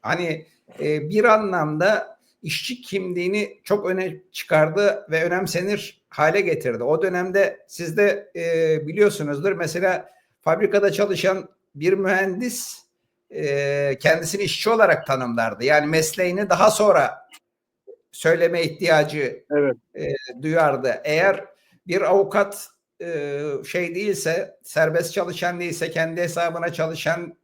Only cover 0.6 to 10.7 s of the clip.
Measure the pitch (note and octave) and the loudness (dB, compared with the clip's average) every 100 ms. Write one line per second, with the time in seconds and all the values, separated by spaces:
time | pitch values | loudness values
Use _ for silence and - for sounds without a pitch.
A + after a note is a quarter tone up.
0.6 | _ - D3 D3+ D3+ G#3 A#3 G#3+ G#3 F3+ | _ -6 -2 -2 0 2 4 4 2 0
1.6 | D#3 D3+ F#3+ G#3 - - _ _ - D#3 | 0 2 2 2 -2 -16 _ _ -10 -8
2.6 | - B3 - F#3+ F#3 F3 F3+ G#3 G3+ - | -8 -12 -6 -6 -4 -4 -2 -2 -4 -8
3.6 | - G3+ F#3 F#3+ F#3 F#3 _ - - D#3+ | -2 -2 0 -2 -4 -8 _ -16 0 2
4.6 | D#3 E3+ G3+ - - D#3+ E3+ F3+ F#3+ E3+ | 4 4 2 0 -4 -2 0 -2 -2 -2
5.6 | F#3 G3+ - _ _ - D#3 F#3+ F3 D3+ | -2 -4 -6 _ _ 0 2 2 0 -2
6.6 | B2+ A2+ A#2+ E3 F#3+ F3+ F#3 F#3+ F#3+ - | -2 -4 0 0 0 -2 0 2 2 -2
7.6 | _ - E3+ E3 G3+ G3+ - E3+ E3+ E3 | _ -10 -6 2 2 2 -6 -6 -2 0
8.6 | D#3+ D#3 D3 F#3 G#3 G3+ D3 C#3+ F#3+ F3 | 2 0 -2 2 2 2 -4 -2 -2 -2
9.6 | E3 E3+ F#3 F3+ - _ _ _ - F3 | -4 0 0 0 -6 _ _ _ -2 2
10.6 | G#3 | 2